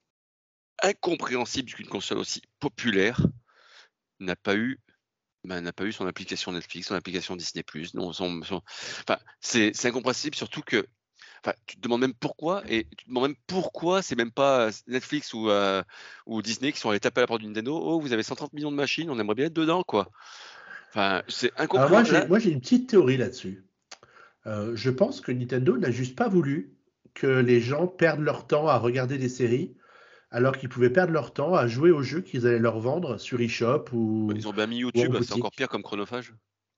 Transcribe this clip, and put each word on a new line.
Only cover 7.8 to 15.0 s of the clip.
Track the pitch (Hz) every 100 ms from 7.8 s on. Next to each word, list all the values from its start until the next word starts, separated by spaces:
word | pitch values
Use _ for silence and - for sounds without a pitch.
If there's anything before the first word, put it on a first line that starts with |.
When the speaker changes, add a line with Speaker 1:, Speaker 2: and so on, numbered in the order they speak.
| 85
Speaker 1:
non, | - 90
son, | 80 92 85
son... | - 92 - - - - -
Enfin, | 104 - _
c'est, | - 120 107
c'est | 107 123
incompréhensible, | 120 120 120 151 -
surtout | 107 -
que, | - 110 - _ _ _ - - -
enfin, | - -
tu | -
te |
demandes | 120 120
même | 131
pourquoi, | - 151 - 156 196 208
et | 113 73 -
tu |
te | -
demandes | 127 135
même | 143 -
pourquoi | 185 165 - 165 190
c'est | 175 120
même | 117
pas, | 143 139 131 110
euh, | 104 -
Netflix | 123